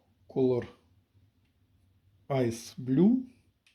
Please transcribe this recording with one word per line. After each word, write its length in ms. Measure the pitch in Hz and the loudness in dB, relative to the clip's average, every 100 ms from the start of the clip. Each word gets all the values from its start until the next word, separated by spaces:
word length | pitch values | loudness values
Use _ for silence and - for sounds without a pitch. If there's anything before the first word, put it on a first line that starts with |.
| _ _ - | _ _ -10
Color 360 | 139 131 123 107 - _ _ _ _ _ _ _ _ _ _ _ _ _ _ - | -2 0 0 -4 -12 _ _ _ _ _ _ _ _ _ _ _ _ _ _ -6
Ice 500 | 139 120 117 - - | -2 -2 -4 -12 -12
Blue. 380 | 123 135 196 262 - - _ _ _ | -2 4 4 4 -2 -16 _ _ _